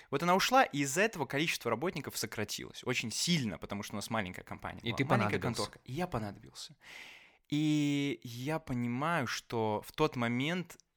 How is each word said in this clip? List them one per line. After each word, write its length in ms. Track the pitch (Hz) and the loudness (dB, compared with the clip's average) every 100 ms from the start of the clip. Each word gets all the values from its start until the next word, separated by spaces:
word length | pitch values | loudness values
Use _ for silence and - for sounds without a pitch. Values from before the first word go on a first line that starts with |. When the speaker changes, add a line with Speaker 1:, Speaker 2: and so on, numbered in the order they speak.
| - | -4
Speaker 1:
Вот 100 | 143 | 0
она 140 | 170 190 | 4 4
ушла, 260 | - 254 | 6 6
и 200 | 254 143 | 6 2
из-за 200 | 139 147 | 0 2
этого 240 | 220 175 135 | 2 0 -2
количество 420 | 139 160 - 117 | 0 0 0 0
работников 480 | 113 170 165 120 - | 0 -2 -4 -6 -6
сократилось 680 | 110 - 104 - - - | -6 -4 -4 -4 -8 -6
очень 260 | - 127 117 | -2 0 -2
сильно, 480 | - - 175 113 80 | -2 2 2 2 -4
потому 240 | - 101 | -6 -6
что 120 | - | -6
у 20 | 107 | -8
нас 120 | - | -4
маленькая 360 | 113 92 - | -2 -2 -8
компания 380 | - 95 92 87 | -10 -10 -10 -6
Speaker 2:
И 80 | 117 | -4
Speaker 1:
была, 60 | 120 | -2
Speaker 2:
ты 60 | |
Speaker 1:
маленькая 260 | 135 123 104 | 2 4 4
Speaker 2:
понадобился. 320 | 135 120 113 | 2 -2 -2
Speaker 1:
конторка. 160 | 104 - | -4 -8
И 80 | - | -10
я 120 | 135 180 | -6 -2
понадобился. 720 | 120 104 110 - - - - - - - - - _ _ | -2 -4 -8 -14 -14 -16 -16 -18 -18 -16 -18 -20 _ _
И 720 | 147 151 151 147 143 143 - | 2 4 4 4 2 2 -2
я 380 | 127 117 131 156 | -6 -6 -2 -4
понимаю, 640 | 156 123 120 123 156 170 117 | -2 0 0 0 0 0 0
что 560 | - - 117 110 104 | -4 -4 0 2 0
в 60 | - | -4
тот 240 | - 156 | 0 0
момент 640 | 123 117 120 143 180 170 - _ | 2 0 2 0 -2 -4 -12 _